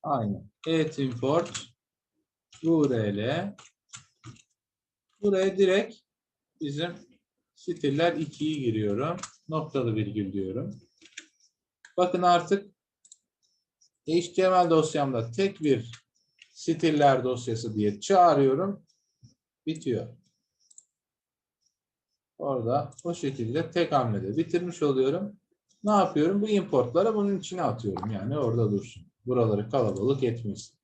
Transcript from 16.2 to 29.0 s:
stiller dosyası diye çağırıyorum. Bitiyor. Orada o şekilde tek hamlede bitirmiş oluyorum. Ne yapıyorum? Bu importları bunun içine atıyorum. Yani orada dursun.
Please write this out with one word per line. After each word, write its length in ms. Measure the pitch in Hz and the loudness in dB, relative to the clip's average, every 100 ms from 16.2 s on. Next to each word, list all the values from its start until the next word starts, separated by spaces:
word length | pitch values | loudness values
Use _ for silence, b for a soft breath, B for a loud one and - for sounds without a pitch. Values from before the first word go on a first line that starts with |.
| _ _ _ | _ _ _
stiller 720 | - - 160 165 151 143 127 | -10 -4 0 2 6 6 4
dosyası 500 | 127 123 123 113 117 | 0 -2 -4 -6 -4
diye 260 | 107 104 101 | 0 0 0
çağırıyorum. 840 | - 190 175 143 135 139 190 202 _ _ _ _ - _ _ _ 151 | 2 6 8 6 4 2 -2 -6 _ _ _ _ -20 _ _ _ -10
Bitiyor. 500 | 156 139 104 82 - _ _ _ _ _ - _ _ _ _ _ _ _ _ _ _ _ _ _ _ _ - | -6 -4 -4 -6 -16 _ _ _ _ _ -20 _ _ _ _ _ _ _ _ _ _ _ _ _ _ _ -8
Orada 520 | 143 127 113 135 - - | -4 -2 0 -2 -2 -10
o 100 | 170 | -8
şekilde 560 | 170 139 120 113 143 165 | -4 -6 -4 -4 -4 -2
tek 220 | 175 160 | -2 0
hamlede 440 | 147 117 101 92 135 | 2 0 -2 -2 -2
bitirmiş 460 | 165 175 180 170 | -2 -2 -4 -2
oluyorum. 580 | 147 131 131 170 208 - _ _ _ _ | 0 2 2 0 -6 -12 _ _ _ _
Ne 60 | 202 | 2
yapıyorum? 520 | 208 180 147 160 202 | 2 2 2 2 2
Bu 60 | 214 | 2
importları 640 | 202 170 135 123 165 220 | 0 2 0 2 2 2
bunun 240 | 214 202 190 | 2 0 -2
içine 240 | - 180 | -4 -4
atıyorum. 480 | 143 104 113 92 104 | -2 -2 -6 -6 -6
Yani 280 | 104 104 147 | -6 -4 -2
orada 320 | 120 117 107 | 0 0 0
dursun. 360 | 101 - - | 0 -4 -18